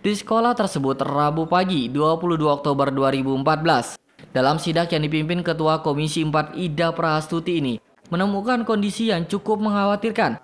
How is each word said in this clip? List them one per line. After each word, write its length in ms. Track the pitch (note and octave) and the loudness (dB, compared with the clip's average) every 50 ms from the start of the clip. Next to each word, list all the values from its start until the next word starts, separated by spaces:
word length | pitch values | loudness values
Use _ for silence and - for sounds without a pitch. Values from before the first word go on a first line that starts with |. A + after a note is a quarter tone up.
| - | 0
di 160 | G3+ G#3 G3+ | -2 -2 -2
sekolah 320 | - - A3 A3+ A#3 A#3+ | -2 0 0 2 2 2
tersebut 480 | A#3+ A#3 G3+ F#3+ - D3+ C3+ C3+ C3+ C3 | 2 0 -2 -2 0 -2 0 0 0 0
Rabu 480 | C3+ C#3+ C#3 C#3+ D3 D3 D3+ D#3+ D#3+ | -2 -2 0 2 2 2 2 0 0
pagi, 400 | D#3+ F3 F3+ F#3+ F#3 F#3+ D3 B2 | 2 2 2 2 2 0 -2 -2
dua 320 | A#2 C3 C#3+ D3+ D#3 E3 E3 | -2 0 0 2 2 2 0
puluh 160 | F3+ F3 E3 | 0 0 0
dua 240 | D#3 D3+ D3+ C#3+ C#3+ | 2 2 2 2 2
Oktober 320 | - D3+ C#3+ C#3 C#3 C#3 | 0 0 2 2 0 0
dua 240 | C3+ C#3 C3+ C3+ C3+ | 2 2 2 2 2
ribu 160 | C3+ C3 C3+ C3+ C3 | 0 0 0 -2 0
empat 240 | C3+ D#3+ D#3 D3+ D#3+ | 2 0 0 2 2
belas. 320 | E3+ D3+ - E3+ - - - _ _ _ - - - | 2 2 2 0 -4 -10 -16 _ _ _ -20 -20 -4
Dalam 240 | - B2+ B2+ C#3 D3+ D#3+ - | -2 2 2 2 2 0 -2
sidak 320 | E3+ D#3+ E3+ E3+ E3+ E3+ | 0 0 0 0 0 0
yang 80 | D#3 D3+ | -2 0
dipimpin 400 | D3 D#3 D#3 D#3 D#3 F3 F3+ E3 | 0 0 -2 0 0 -2 -2 -2
Ketua 400 | F3 D#3+ D#3 D#3 D#3 D#3 D#3 D3+ | -2 -2 0 2 0 0 0 0
Komisi 400 | D#3 C#3+ D3 D#3 D#3 - E3+ D#3 | -2 0 0 -2 -2 0 -2 0
Empat 320 | D#3 D3 D#3 D3 - - | 2 0 0 0 -2 -6
Ida 400 | - A#2+ D#3+ D3 D3 E3 E3 E3 | -6 -4 -4 0 0 0 0 0
Prahastuti 640 | E3 E3 D#3+ D3+ D#3 D3+ - E3+ E3+ E3 F3+ F3 E3 | 0 0 0 0 0 -2 -2 -4 -4 -2 0 0 0
ini, 240 | C#3+ B2+ A#2 A2 _ _ _ _ _ | 0 0 -2 -4 _ _ _ _ _
menemukan 560 | - F3 F3 F#3+ G3+ G3+ G3 G3+ A#3+ B3+ A#3 A#3 | -4 -2 0 0 0 0 -2 -2 -2 -2 0 0
kondisi 480 | A3+ A3+ G#3 G3+ G#3 F#3 - A3+ A3+ | 0 0 0 0 -2 -2 -2 0 0
yang 160 | G3 E3 E3+ | 0 0 -2
cukup 320 | D#3+ G3+ G3+ - G#3 G#3+ G#3 | -2 -4 -4 0 -2 0 0
mengkhawatirkan 800 | G#3+ G#3+ G3+ G3+ G3 G3+ G3+ G3+ A3 A3+ G#3 A3+ G#3 D3 A3+ - | 0 0 0 2 2 2 0 0 -2 -2 0 0 0 0 0 -4